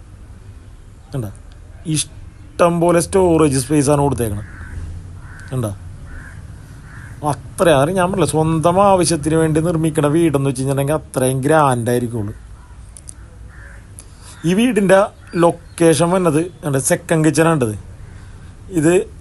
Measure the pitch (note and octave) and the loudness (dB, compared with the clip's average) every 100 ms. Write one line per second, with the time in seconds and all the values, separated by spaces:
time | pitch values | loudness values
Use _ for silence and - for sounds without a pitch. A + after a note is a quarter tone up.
0 | - - - - - - - - - - | -20 -20 -20 -20 -20 -20 -20 -20 -20 -20
1 | - C#3 G#2+ - - - - - E3+ D#3 | -12 -10 -8 -12 -20 -20 -20 -12 -6 -4
2 | - - - - - - F3 E3+ E3+ E3+ | -6 -12 -18 -20 -10 0 2 4 2 2
3 | D#3+ G3 F#3 D#3+ D#3 C3+ B2 D3+ C3+ D3 | 2 2 4 4 4 2 0 2 2 2
4 | C#3+ B2 A#2 G2+ G2+ - - - - - | 2 0 -4 -6 -10 -14 -14 -12 -12 -12
5 | - - - - - C3 A2 G2 - - | -14 -16 -18 -18 -8 -6 -6 -8 -14 -16
6 | - - - - - - - - - - | -16 -16 -16 -16 -16 -18 -18 -20 -18 -18
7 | - - D3+ C#3 - - F#3 C#3 C#3+ F#3+ | -18 -6 -4 -4 -6 2 4 4 4 2
8 | F3+ G3 D3 D3+ D#3+ D#3+ E3 F3+ G3+ F#3+ | 0 0 0 0 0 0 2 4 4 4
9 | E3+ E3 D3 D#3+ D#3+ D#3 D#3+ E3 D#3+ D3+ | 2 -2 0 2 2 2 0 0 0 0
10 | D3 D#3 E3 C#3 C#3 B2+ C3 C3+ C#3 D#3 | 2 2 2 2 -2 -2 -2 -2 0 -2
11 | - - C3 C3 C3+ D#3 C#3+ B2 A#2 B2 | -4 -2 0 0 2 4 4 2 0 0
12 | A#2+ A#2 G2+ - - - - - - - | -2 -4 -6 -10 -16 -20 -20 -20 -20 -20
13 | - - - - - - - - - - | -20 -20 -20 -20 -20 -20 -20 -20 -20 -20
14 | - - - - D#3 F#3 B3 G#3 G3 F#3+ | -20 -20 -20 -6 -2 2 2 2 4 6
15 | G#3+ - - F3 E3 E3 - - E3 D3 | 4 -4 -6 2 2 2 -6 2 4 4
16 | E3+ F#3+ F3 D3 F3+ - E3 C3+ - F3 | 4 2 2 2 -2 -6 -4 -2 0 -2
17 | - E3 D#3 D3 D#3+ D#3+ A#2 G2+ - - | 0 2 4 4 4 2 0 -4 -12 -18
18 | - - - - - - - E3+ D3+ F3+ | -18 -18 -18 -18 -20 -20 -8 0 2 2
19 | - - | 0 -10